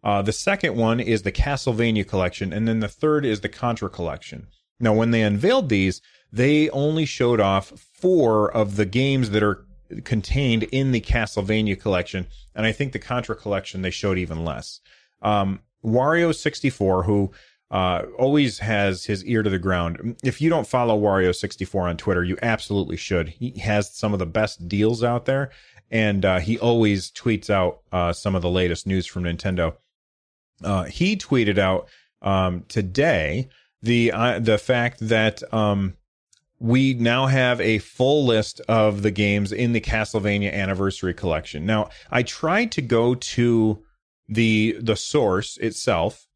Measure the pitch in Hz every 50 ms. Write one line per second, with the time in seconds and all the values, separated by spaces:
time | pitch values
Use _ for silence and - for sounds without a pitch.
0 | - 107 101 101 98 107 110 - - - 196 190 - 156 101 117 113 113 113 123
1 | 120 - 113 107 - 101 - - - 143 143 131 - 135 117 107 117 117 110 107
2 | 95 - - 95 92 90 - - 101 95 80 104 110 113 113 113 110 101 - _
3 | - 156 151 151 143 127 107 101 - - - - - 120 117 - - 92 - -
4 | 87 82 69 - - - - - - - _ _ _ _ _ _ 120 113 107 110
5 | 113 117 117 113 110 104 101 101 127 196 247 269 208 139 113 98 95 95 90 -
6 | _ _ _ _ _ _ - 107 123 139 147 151 151 156 - 135 143 147 156 160
7 | 156 139 - - 127 120 120 110 101 98 98 98 98 - - - _ _ _ _
8 | - 180 185 170 135 113 110 107 107 98 - 117 107 101 101 101 104 92 98 123
9 | 131 139 135 131 127 107 101 107 104 104 98 - - - - - _ _ - -
10 | - - 113 107 95 - - 139 143 127 117 113 - - - 131 135 135 127 117
11 | - - - 123 110 104 - 107 98 95 107 110 107 107 95 - - 107 95 90
12 | 87 - - 95 90 - - - - - _ - 110 113 110 - 143 131 123 -
13 | - - 123 123 120 - 110 - - 107 101 95 95 - - 92 92 92 85 -
14 | - 101 95 92 90 82 80 80 82 82 73 57 - - - - _ _ - _
15 | _ _ _ _ - 104 107 104 98 95 95 - _ _ _ _ - 113 110 123
16 | 131 147 160 170 170 165 160 - - 156 147 - - 139 - - 101 95 92 92
17 | 90 101 104 104 98 95 - - - _ _ _ _ _ - 98 92 92 90 85
18 | - - - - 123 131 143 151 143 123 104 - - 110 110 101 101 98 95 90
19 | - - 107 95 92 - 120 110 104 107 95 92 85 95 92 90 85 82 82 -
20 | - 117 117 _ - 135 123 - 147 165 165 156 113 - - 127 123 117 110 107
21 | 104 104 98 95 92 90 87 - - 98 - - 95 - - 98 90 87 85 82
22 | - 110 95 90 87 87 92 - - 117 113 - - - 104 101 90 - 87 92
23 | - - 98 85 82 78 80 _ - - - 101 92 110 104 104 101 - - -
24 | - 107 104 95 90 82 85 - 107 104 - - 85 87 98 101 107 110 117 113
25 | 117 120 120 120 120 - 135 135 139 131 - - - - _ - _ _ 117 113
26 | 110 107 101 98 92 95 92 90 80 92 113 113 110 120 120 117 110 107 101 95
27 | 92 - _ - - 123 110 98 - - 104 98 92 90 - - _ _ - 92
28 | 87 87 87 - - 101 92 92 85 87 90 92 92 87 85 - - 95 95 92
29 | 87 - - 90 87 87 85 82 - 101 92 87 85 80 - _ _ _ _ _
30 | _ _ _ _ _ _ _ _ _ _ _ _ - - 101 95 87 69 - -
31 | 170 190 220 190 - - 143 127 113 101 98 101 98 95 95 90 - - - _
32 | _ _ _ _ - 98 98 95 92 92 90 90 - _ - 113 98 92 90 131
33 | 143 170 143 90 78 73 76 110 131 - _ _ _ _ _ _ - 113 120 120
34 | 117 117 - 101 113 123 113 101 113 113 107 104 - - 127 120 120 120 - -
35 | 110 110 117 110 110 110 104 - - - - 110 107 104 101 98 98 92 92 _
36 | _ _ _ _ _ _ _ _ _ _ _ _ 117 113 120 131 135 135 131 120
37 | 117 117 117 127 135 131 135 135 127 123 123 113 90 110 110 107 - - - -
38 | 127 135 147 151 139 123 113 110 107 - - - - - 113 113 107 107 104 101
39 | 101 107 92 98 104 101 101 104 101 95 107 101 123 117 120 110 - - 113 110
40 | 107 - - 110 98 104 101 101 101 101 73 98 98 95 98 92 98 98 92 -
41 | - 92 85 - - 87 78 78 80 - - 76 78 98 110 107 104 - - -
42 | - - - 123 123 - - - - 160 175 208 240 226 - - 131 117 123 113
43 | 117 120 127 127 - - - - 120 120 117 113 110 110 107 - - _ _ _
44 | _ _ _ _ _ - 107 110 117 110 110 107 107 113 - - 117 113 107 -
45 | - - - 151 127 104 92 95 101 - - - - 113 - - - - 104 82
46 | 82 - - - _ _ _